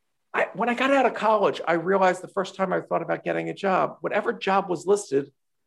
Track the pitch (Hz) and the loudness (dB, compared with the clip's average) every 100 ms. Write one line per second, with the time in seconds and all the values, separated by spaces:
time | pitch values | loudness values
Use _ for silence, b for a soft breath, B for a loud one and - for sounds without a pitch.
0 | _ _ _ - - 170 233 240 262 277 | _ _ _ -4 -4 -2 -2 0 2 4
1 | 233 - 214 214 180 - - 170 170 196 | 2 2 2 4 2 0 0 0 2 4
2 | 185 180 165 202 185 - 185 170 165 175 | 4 2 -4 -6 -4 -4 -2 -2 -2 -2
3 | 165 165 170 165 165 160 196 180 - - | -2 -4 -2 -4 -4 -4 0 2 0 -2
4 | - 208 - 190 202 196 185 160 175 202 | -4 -2 -2 -2 0 0 0 -2 0 0
5 | - 139 139 _ _ _ | 0 -2 -2 _ _ _